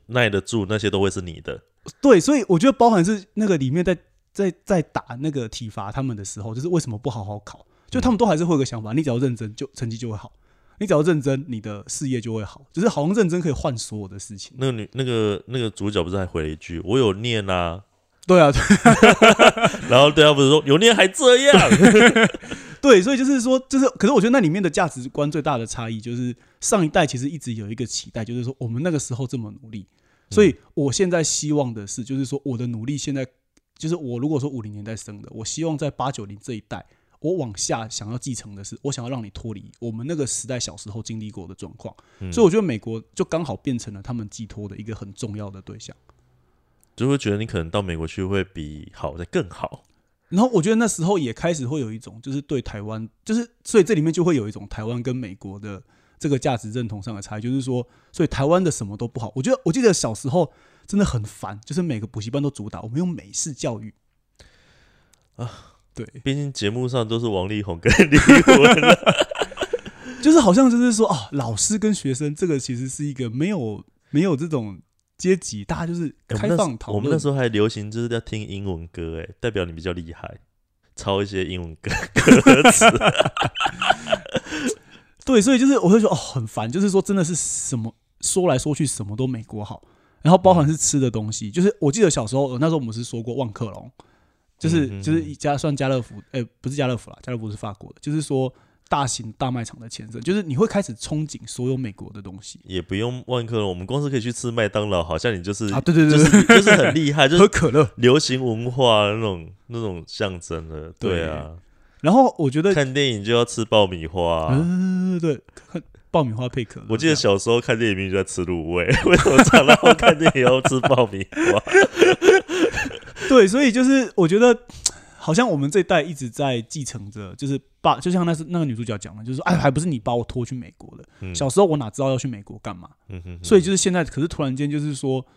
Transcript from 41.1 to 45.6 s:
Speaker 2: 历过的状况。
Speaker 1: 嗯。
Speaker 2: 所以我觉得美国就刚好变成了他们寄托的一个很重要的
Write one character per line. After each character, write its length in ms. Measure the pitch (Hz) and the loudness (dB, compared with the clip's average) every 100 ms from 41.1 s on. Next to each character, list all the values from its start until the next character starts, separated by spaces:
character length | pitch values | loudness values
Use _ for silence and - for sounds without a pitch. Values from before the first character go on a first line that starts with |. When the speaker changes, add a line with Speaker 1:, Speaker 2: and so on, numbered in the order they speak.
| 110 | -12
Speaker 2:
历 100 | 107 | -12
过 160 | 101 90 | -14 -16
的 80 | |
状 200 | 95 98 | -16 -18
况。 200 | - - - _ _ | -16 -18 -20 _ _
Speaker 1:
嗯。 120 | 95 | -8
Speaker 2:
所 100 | 87 | 4
以 40 | 196 | 4
我 40 | |
觉 60 | 214 | 4
得 60 | |
美 180 | 190 107 | 0 -4
国 240 | 117 113 - | -8 -12 -12
就 120 | - 180 | -8 -6
刚 180 | 160 | -4
好 140 | 170 98 | -6 -8
变 200 | - 120 | -6 -6
成 160 | - | -8
了 80 | 101 | -14
他 120 | 98 | -12
们 160 | 120 104 | -10 -10
寄 160 | - 110 | -14 -16
托 240 | - 104 | -14 -14
的 80 | 98 | -14
一 60 | |
个 120 | 107 107 | -14 -14
很 180 | 101 | -14
重 220 | 95 110 104 | -12 -12 -10
要 140 | 101 | -14
的 120 | 98 | -16